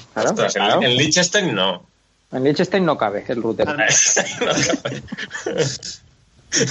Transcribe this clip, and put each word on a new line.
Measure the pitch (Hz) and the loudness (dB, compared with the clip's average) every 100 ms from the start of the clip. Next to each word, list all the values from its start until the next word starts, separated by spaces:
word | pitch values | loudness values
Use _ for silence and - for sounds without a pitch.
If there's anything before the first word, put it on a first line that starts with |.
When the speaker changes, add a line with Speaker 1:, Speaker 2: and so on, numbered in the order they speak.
| - | -6
Speaker 1:
Claro, | - 120 | -2 0
Speaker 2:
Ostras, | 220 101 101 | 2 0 2
en, | |
Speaker 1:
claro. | 101 143 | 2 4
Speaker 2:
en | 127 123 | 2 2
Liechtenstein | 156 175 - 208 175 | 2 2 2 2 0
no. | 104 95 90 - _ _ _ _ | 2 0 -2 -10 _ _ _ _
Speaker 1:
En | 131 | -2
Liechtenstein | 135 147 175 196 | 0 2 0 2
no | 170 131 | 2 2
cabe | 107 101 - | 0 -2 -4
el | 120 | -4
router. | 113 107 131 | -2 0 0
Speaker 2:
<laughs> | |
No | 147 | 0
cabe. | 110 - - - - - 240 - - - 131 139 - - - - - - 143 - - - - _ _ _ - | 2 4 2 2 -2 -4 -2 0 0 -2 -4 -10 -12 -12 -12 -10 -6 -2 -4 -4 -12 -16 -20 _ _ _ -6
Speaker 3:
Yo | - 175 | -2 2